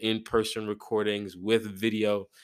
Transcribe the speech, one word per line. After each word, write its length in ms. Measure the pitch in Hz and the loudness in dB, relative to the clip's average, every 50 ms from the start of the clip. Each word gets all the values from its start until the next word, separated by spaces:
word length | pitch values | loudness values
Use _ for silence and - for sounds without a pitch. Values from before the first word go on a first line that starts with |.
| 110 | 0
in-person 640 | 110 110 110 110 - - 113 110 110 - 113 107 104 | 0 0 0 -2 0 0 0 2 0 -2 -6 -4 -6
recordings 680 | 104 104 - - 113 107 104 104 104 104 104 98 87 | -6 -6 -6 -2 0 0 2 2 0 -2 -4 -8 -10
with 280 | 87 92 104 113 113 113 | -6 0 4 4 4 4
video. 640 | 107 98 95 107 113 107 107 107 104 104 101 98 - _ - | 0 -4 -2 0 0 2 2 2 2 2 0 -2 -6 _ -20